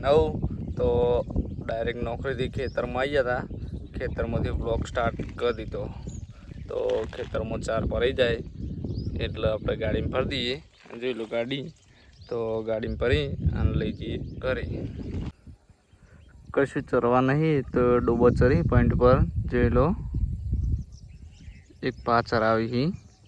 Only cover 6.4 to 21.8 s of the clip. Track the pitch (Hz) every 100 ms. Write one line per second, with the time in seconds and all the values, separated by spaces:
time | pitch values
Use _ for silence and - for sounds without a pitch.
6.4 | - - - 120 113 110 110 - 113 110
7.4 | 110 113 113 113 - 110 120 131 120 117
8.4 | - - - - - - - - 113 113
9.4 | 110 107 117 107 110 107 110 127 131 135
10.4 | 120 143 - _ - 117 127 113 107 117
11.4 | 120 139 147 - - - - - - 117
12.4 | 113 113 110 110 113 110 123 147 143 -
13.4 | - - - - - - 110 120 - -
14.4 | 127 120 - - - - - - - -
15.4 | - - _ _ _ _ - - - -
16.4 | - 139 139 147 - 123 120 127 131 143
17.4 | 160 143 127 127 123 123 120 120 120 -
18.4 | 123 156 - 120 120 - 123 127 - -
19.4 | - 123 120 120 147 220 - - - -
20.4 | - - - - - - - - - -
21.4 | - - - -